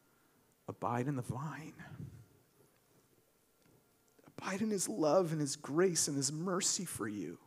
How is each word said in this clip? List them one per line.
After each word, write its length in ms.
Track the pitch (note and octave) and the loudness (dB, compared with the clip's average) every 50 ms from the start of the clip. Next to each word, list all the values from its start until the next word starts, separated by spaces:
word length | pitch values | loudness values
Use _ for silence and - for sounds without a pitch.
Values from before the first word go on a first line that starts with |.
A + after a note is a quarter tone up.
| _ _ _ _ _ _ _ _ _ _ _ _ _ | _ _ _ _ _ _ _ _ _ _ _ _ _
Abide 400 | - A2+ - - G2+ A#2+ A#2+ B2 | -12 -8 -4 -2 -2 0 0 0
in 80 | C#3+ D3 | 0 -2
the 60 | B2+ | -2
vine. 640 | A#2 - - B2 D3 D#3 D3 D3+ D#3+ - - - - - - - - - - - - - - - _ _ _ _ - _ _ _ _ _ _ _ _ _ _ _ _ _ _ _ _ _ _ _ _ - - - _ _ _ _ _ _ _ _ - | -4 -4 -6 -6 -6 -8 -10 -10 -12 -14 -14 -16 -16 -16 -14 -14 -14 -14 -14 -18 -20 -20 -20 -20 _ _ _ _ -20 _ _ _ _ _ _ _ _ _ _ _ _ _ _ _ _ _ _ _ _ -20 -20 -20 _ _ _ _ _ _ _ _ -20
Abide 340 | - - - - - F#3 G3 | -20 -14 -10 -6 -4 -2 0
in 80 | A3 A3 | 0 0
his 200 | G#3 F#3 - - | 0 0 0 -2
love 420 | A3 G3+ D#3 D3+ D3 F#3+ F#3 D#3+ | 0 4 6 6 8 6 6 4
and 80 | E3 D#3 | 2 0
his 160 | D3 C3+ - | 0 -2 -2
grace 520 | - - - C#3 D#3+ F#3 G3 E3+ D#3 - | -6 -6 -2 2 4 4 4 4 4 2
and 100 | - C#3+ | 2 2
his 140 | C#3 C3+ C3+ | 2 0 0
mercy 520 | D#3 D#3 E3+ G3 F3+ F#3 - - - - F#3 | 0 -2 -2 -2 0 0 2 0 0 0 -2
for 240 | D#3+ - - G#2 | -4 -6 -4 -4
you. 320 | A2+ G#2+ G#2 E2+ D#2 F2 - - | -4 -4 -4 -4 -6 -8 -10 -16